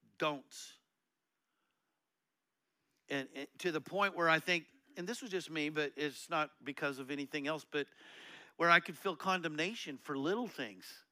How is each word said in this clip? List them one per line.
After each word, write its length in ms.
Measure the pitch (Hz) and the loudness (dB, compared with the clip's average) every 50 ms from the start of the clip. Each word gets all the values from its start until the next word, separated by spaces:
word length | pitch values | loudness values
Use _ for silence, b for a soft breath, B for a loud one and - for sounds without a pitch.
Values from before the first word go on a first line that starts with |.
| _ _ _ _ | _ _ _ _
don'ts. 560 | - 156 147 139 127 _ - - - - - - _ _ _ _ _ _ _ _ _ _ _ _ _ _ _ _ _ _ _ _ _ _ _ _ _ _ _ _ _ _ _ _ _ _ _ _ _ _ _ _ _ _ _ _ _ _ | 0 0 0 0 -6 _ -16 -16 -14 -16 -16 -20 _ _ _ _ _ _ _ _ _ _ _ _ _ _ _ _ _ _ _ _ _ _ _ _ _ _ _ _ _ _ _ _ _ _ _ _ _ _ _ _ _ _ _ _ _ _
And, 180 | 135 139 135 - - | -2 -2 -2 -4 -8
and 120 | 135 139 - _ - | -10 -10 -10 _ -4
to 120 | - 180 | -2 0
the 100 | 156 156 | 0 0
point 340 | 143 - 175 190 202 196 175 | -4 -2 0 2 2 2 2
where 140 | 165 170 165 | 4 4 6
I 100 | 160 160 | 6 4
think, 260 | 160 - 180 170 156 _ _ _ _ _ - - | 4 2 0 0 0 _ _ _ _ _ -10 -8
and 100 | 180 175 | -6 -6
this 140 | 240 - | -6 -6
was 100 | - 233 | -6 -2
just 180 | 185 190 160 - | -2 -2 -2 -2
me, 200 | 156 160 147 147 | -2 -2 0 0
but 220 | 156 151 151 143 - | 0 0 0 0 -2
it's 340 | 139 147 147 131 - - - | -2 -4 -4 -4 -6 -8 -2
not 220 | 165 160 151 147 _ _ - | 0 0 0 0 _ _ -10
because 360 | - 139 - 160 143 139 127 | -8 -6 -2 -2 -2 -2 -4
of 120 | 135 127 | -6 -6
anything 360 | 147 143 143 131 - 151 143 143 | -4 -6 -6 -4 -4 -4 -2 -2
else, 180 | 160 151 - _ | -2 -4 -4 _
but 180 | - 147 143 - B B B B B B B B B B B B B B | -2 -2 -2 -2 B B B B B B B B B B B B B B
where 120 | 165 170 | 6 8
I 100 | 170 175 | 8 8
could 180 | 175 - 180 - | 8 4 -10 -4
feel 180 | - 196 175 | -2 -2 -2
condemnation 800 | - - 190 185 185 165 165 151 151 160 185 233 226 - 175 143 127 | 0 2 2 2 4 2 -2 0 0 0 0 0 -6 -8 -8 -10 -12
for 160 | - - 143 139 | -6 -4 -4 0
little 300 | 135 156 190 226 247 208 | 2 2 2 0 0 -4
things 380 | - - 135 110 98 92 - - - - - _ | -4 -6 -8 -8 -8 -12 -16 -16 -16 -18 -20 _